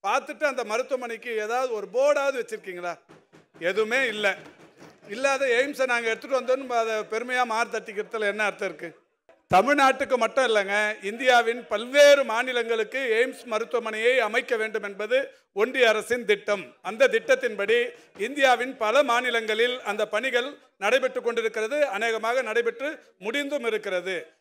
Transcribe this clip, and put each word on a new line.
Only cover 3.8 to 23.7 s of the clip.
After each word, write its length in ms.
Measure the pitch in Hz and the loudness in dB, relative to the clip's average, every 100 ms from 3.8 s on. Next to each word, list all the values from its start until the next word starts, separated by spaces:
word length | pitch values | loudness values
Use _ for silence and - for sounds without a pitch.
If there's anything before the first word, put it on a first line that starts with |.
| 220 247 254 | 0 2 0
இல்ல. 200 | 214 202 185 156 _ - _ - _ - | 0 -2 -2 -10 _ -20 _ -20 _ -14
இல்லாத 300 | 214 277 269 269 233 | -2 0 2 2 2
எய்ம்ஸை 300 | 277 277 262 | 2 0 0
நாங்க 160 | 240 226 | 0 0
எடுத்துட்டு 280 | 220 269 262 | -4 -2 -4
வந்தோம்னு 380 | 240 254 262 240 | 0 -2 0 -2
அதை 120 | 226 220 208 | 0 -2 -4
பெருமையா 300 | 214 247 254 247 | -6 -4 -2 0
மார் 260 | 220 233 | 0 -2
தட்டிக்கிறதுல 560 | 220 220 202 208 226 208 | -4 -8 -10 -8 -4 -2
என்ன 120 | 202 214 | 0 -2
அர்த்தம் 200 | 190 196 | -2 -8
இருக்கு? 200 | 160 170 - _ _ _ _ _ | -8 -14 -16 _ _ _ _ _
தமிழ்நாட்டுக்கு 640 | 180 226 294 269 262 277 254 | 4 6 4 4 4 0 0
மட்டும் 280 | 226 226 254 | 2 2 2
இல்லைங்க, 280 | 214 196 208 214 214 196 | 2 2 0 0 -4 -8
இந்தியாவின் 500 | 226 262 247 226 240 226 | -2 4 6 4 -4 -4
பல்வேறு 500 | 208 240 277 285 285 247 | -6 0 6 8 8 4
மாநிலங்களுக்கு 720 | 220 254 240 226 226 214 254 262 220 | -2 -2 -2 -2 -2 -2 -4 0 0
எய்ம்ஸ் 280 | 262 262 247 | 0 -2 -6
மருத்துவமனையை 600 | 214 226 240 220 214 226 262 214 | -4 -2 -4 -4 0 2 2 2
அமைக்க 300 | 226 - 233 | 0 -2 -2
வேண்டும் 260 | 220 214 202 | -2 -4 -8
என்பது 280 | 196 214 254 277 - _ 196 | -10 -2 0 -2 -10 _ -2
ஒன்றிய 280 | 226 262 233 | -2 4 4
அரசின் 340 | 214 208 240 208 | 4 0 -4 0
திட்டம். 340 | 208 - 208 135 - 180 | -2 0 -4 -4 -12 -12
அந்த 200 | 220 262 226 | 2 4 4
திட்டத்தின்படி 640 | 226 262 254 208 202 240 240 - - - 208 | 2 0 0 -4 0 2 0 -6 -20 -8 -6
இந்தியாவின் 460 | 285 269 240 254 - | 2 4 4 0 -4
பல 260 | 214 247 | 0 2
மாநிலங்களில் 720 | 285 233 247 233 220 220 240 254 233 | 2 2 0 -2 -2 0 0 0 -6
அந்த 140 | 208 208 208 | -4 -2 -2
பணிகள் 340 | 262 240 262 285 _ _ 196 | -2 -2 -4 -10 _ _ 0
நடைபெற்று 360 | 254 254 254 | 2 0 -2
கொண்டிருக்கிறது, 580 | 226 233 220 220 220 294 - 196 | -4 -2 -4 -4 -4 0 0 0
அநேகமாக 480 | 233 226 226 247 233 | -2 -2 -2 -2 0
நடைபெற்று 400 | 220 233 233 277 311 _ _ | 0 -2 -4 -8 -8 _ _
முடிந்தும் 500 | 185 269 285 285 233 | -6 -4 -4 -4 -2